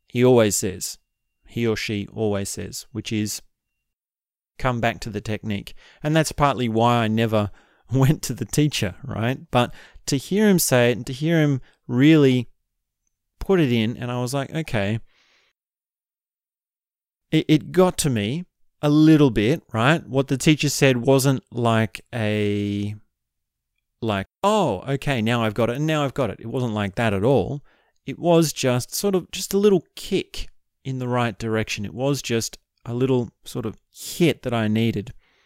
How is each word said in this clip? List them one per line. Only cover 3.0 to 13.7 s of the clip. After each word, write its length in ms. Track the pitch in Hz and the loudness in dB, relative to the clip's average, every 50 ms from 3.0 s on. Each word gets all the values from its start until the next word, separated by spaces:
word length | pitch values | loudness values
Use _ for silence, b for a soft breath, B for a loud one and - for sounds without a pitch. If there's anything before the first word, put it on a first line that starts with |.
| - - 113 | -8 -4 -4
is, 280 | 107 107 104 - - - _ _ _ _ _ _ _ _ _ _ _ _ _ _ _ _ _ _ _ _ _ _ | -4 -4 -4 -8 -10 -14 _ _ _ _ _ _ _ _ _ _ _ _ _ _ _ _ _ _ _ _ _ _
"Come 240 | - - 131 123 117 | -4 -4 -2 -2 0
back 180 | 113 113 107 - | -2 -2 -4 -4
to 100 | - 117 | -10 -10
the 120 | 95 104 | -10 -8
technique." 540 | - 110 107 - - 110 101 - - - - b b b b b b | -6 -6 -8 -8 -6 -6 -8 -8 -8 -12 -18 b b b b b b
And 100 | 151 156 | 0 0
that's 200 | 160 175 - - | 2 0 0 -2
partly 340 | - 147 139 123 - 123 | 0 0 0 0 0 -2
why 380 | 113 110 110 117 120 120 120 113 | -2 0 2 2 4 4 2 2
I 20 | |
never 440 | 107 110 113 117 110 113 107 104 101 b b b b | 0 0 0 0 2 2 0 0 -2 b b b b
<laughs> 180 | b b b - | b b b -4
went 320 | 123 135 135 135 156 - - | 0 2 4 4 2 0 -2
to 100 | - 123 | -8 -8
the 120 | - 117 | -8 -8
teacher, 500 | - - 151 151 147 - - 110 92 87 - - | -4 0 0 0 0 0 -2 -4 -4 -6 -10 -12
right? 360 | 123 113 - 113 120 135 - 170 - | -10 -6 -4 -4 -4 -4 -6 -8 -2
But 240 | - 127 120 - B B B B B B B | 0 0 0 0 B B B B B B B
to 120 | - 147 | -4 -4
hear 320 | 131 - - 185 208 220 208 | -4 -2 -2 0 4 6 6
him 100 | 190 165 | 6 4
say 320 | - - 131 123 120 120 | 4 4 4 4 4 4
it 60 | 123 | 2
and 100 | - 123 | 0 -6
to 60 | - 131 | -10 -8
hear 260 | 127 151 165 170 160 | -4 -2 0 2 2
him 220 | 151 147 139 127 b b b b b | 4 2 0 -2 b b b b b
really 640 | - 123 123 139 156 160 151 143 135 127 127 117 - _ _ _ _ _ _ _ _ _ _ _ _ _ _ _ _ _ _ | -4 2 4 6 8 8 8 6 6 4 2 -2 -6 _ _ _ _ _ _ _ _ _ _ _ _ _ _ _ _ _ _
put 200 | - - 196 180 | -2 0 2 2
it 120 | 156 123 | 4 2